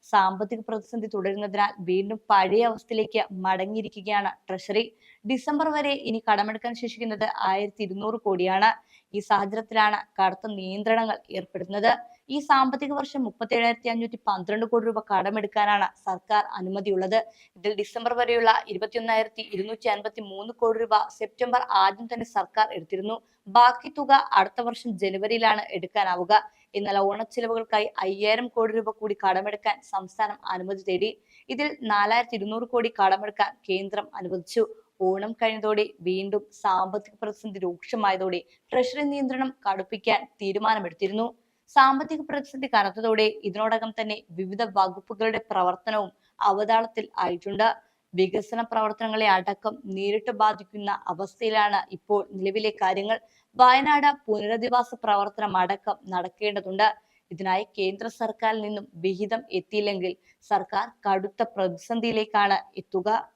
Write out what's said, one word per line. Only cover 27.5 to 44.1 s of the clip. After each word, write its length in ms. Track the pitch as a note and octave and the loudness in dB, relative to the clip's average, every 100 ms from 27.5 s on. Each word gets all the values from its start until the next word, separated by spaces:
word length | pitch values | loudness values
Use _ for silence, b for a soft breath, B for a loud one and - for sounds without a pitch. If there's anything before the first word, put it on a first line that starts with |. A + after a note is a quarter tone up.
| A3+ A3+ G#3+ G#3+ - | -4 0 0 0 -2
അയ്യായിരം 420 | F#3+ G3 G#3 A3+ B3 | -4 0 2 2 0
കോടി 240 | - A3+ | 0 0
രൂപ 160 | A3 G#3+ | 0 -2
കൂടി 240 | G#3+ G#3+ G3+ | -4 -6 -2
കടമെടുക്കാൻ 540 | G3 F#3 G3+ G#3 G#3+ G3+ - | 0 0 -2 -4 -4 -4 -4
സംസ്ഥാനം 460 | G3 F#3+ - G#3 G3+ - | -8 -8 -4 -4 -4 -8
അനുമതി 300 | F#3 F#3 G3 F#3+ | -8 -6 -8 -2
തേടി. 220 | F3+ G#3 - b b b | 0 0 -4 b b b
ഇതിൽ 200 | B3+ D4 D4 A3+ | -4 -4 -4 0
നാലായിരത്തി 460 | G#3 G#3 A3+ A#3+ A#3 | 2 4 2 0 -4
ഇരുന്നൂറ് 300 | G3+ A3 A#3 | -4 -6 -2
കോടി 180 | B3 A#3 A3+ | 0 -2 2
കടമെടുക്കാൻ 500 | F#3+ F#3+ G#3 G#3 G3+ - - | 2 2 -2 -2 -2 -2 -4
കേന്ദ്രം 380 | F#3+ G3 G3+ G3+ | -4 -2 -6 -6
അനുവദിച്ചു. 500 | - F3+ F#3 E3+ - A3 B B _ | -10 -6 -6 -4 0 0 B B _
ഓണം 300 | F#3 F#3+ G#3 A3+ | 0 0 -4 -2
കഴിഞ്ഞതോടെ 440 | A#3 A3 G#3+ G#3 G#3+ - | -2 0 0 0 0 -2
വീണ്ടും 420 | E3+ F#3+ G3 G#3 G3+ - | -4 -2 -2 -4 -4 -4
സാമ്പത്തിക 520 | G#3 F#3 F#3+ G#3 G#3 _ | 0 2 0 -4 -8 _
പ്രതിസന്ധി 400 | G#3 G#3 A3 G3 | -10 -8 -12 -6
രൂക്ഷമായതോടെ 800 | F3+ F3 - A#3 G3+ F#3+ F#3+ F3 - b _ | -6 -6 -8 -2 0 0 0 -4 -6 b _
ട്രഷറി 320 | B3+ B3+ B3+ D4 | 0 0 -2 -4
നിയന്ത്രണം 400 | C#4+ C4 C4 C4 - G3+ | -2 -4 -2 -4 -4 -4
കടുപ്പിക്കാൻ 540 | F#3+ F#3 G#3+ G#3 G#3 - _ | -4 -4 -4 0 0 -2 _
തീരുമാനമെടുത്തിരുന്നു. 840 | G3 G3 G#3+ - F#3 E3 G3 G#3 A#3 - _ _ _ - | -4 -2 0 0 -2 -4 -4 -2 -4 -6 _ _ _ 6
സാമ്പത്തിക 440 | C4+ C4+ D#4 D#4 D4+ | 6 6 0 -6 -4
പ്രതിസന്ധി 400 | C#4+ C#4+ C4+ C4+ | -6 -6 -8 0
കനത്തതോടെ 560 | A3+ G3 F#3+ A3+ A3 G#3+ G#3+ G#3 | 2 2 0 0 4 2 2 -6
ഇതിനോടകം 420 | F#3+ A3 A3+ A3+ A3 | -2 0 0 -2 -6
തന്നെ 180 | G#3+ | -6